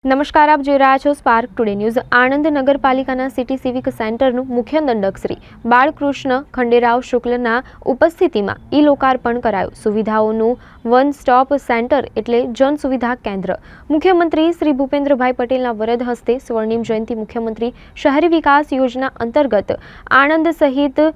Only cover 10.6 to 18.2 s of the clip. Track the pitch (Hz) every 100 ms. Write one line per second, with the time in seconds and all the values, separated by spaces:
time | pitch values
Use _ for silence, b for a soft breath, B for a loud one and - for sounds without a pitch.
10.6 | B B 233 247 277 277 - 247 262 285
11.6 | - 233 240 285 - - 208 233 254 226
12.6 | 269 294 277 254 240 247 220 196 185 -
13.6 | B B B 302 359 349 339 311 320 339
14.6 | 302 269 269 285 285 269 254 254 240 262
15.6 | 254 214 220 240 247 233 - 247 - 226
16.6 | 220 226 220 220 220 226 214 240 226 220
17.6 | 233 B B - 302 269